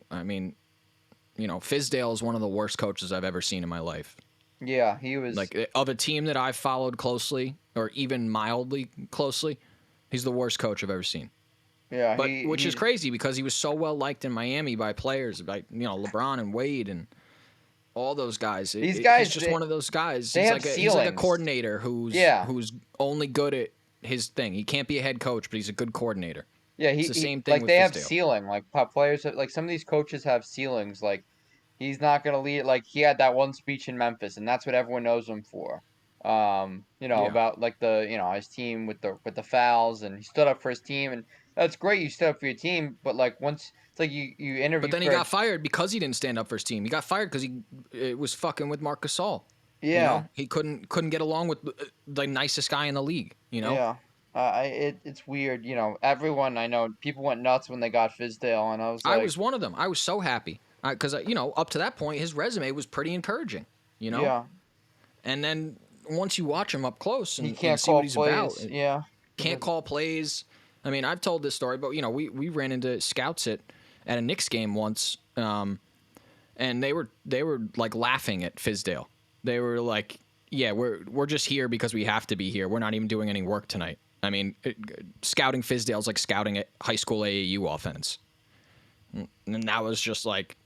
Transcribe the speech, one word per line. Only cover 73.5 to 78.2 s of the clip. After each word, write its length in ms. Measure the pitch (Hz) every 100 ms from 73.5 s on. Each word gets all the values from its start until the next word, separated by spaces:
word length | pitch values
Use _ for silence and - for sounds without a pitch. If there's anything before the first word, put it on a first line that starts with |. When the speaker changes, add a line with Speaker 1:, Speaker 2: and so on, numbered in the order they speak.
| 107 - - - - -
Speaker 1:
at 100 | 120
a 40 |
Knicks 280 | 117 190 -
game 260 | 120 110 104
once, 420 | 107 107 - - _ -
um, 440 | 110 104 101 98 _ _ _ - _ _ _ -
and 260 | 127 123
they 120 | 139
were, 160 | 160 131 _ -
they 180 | 127
were, 180 | 160 135 107 -
like, 200 | 113 113
laughing 480 | 120 131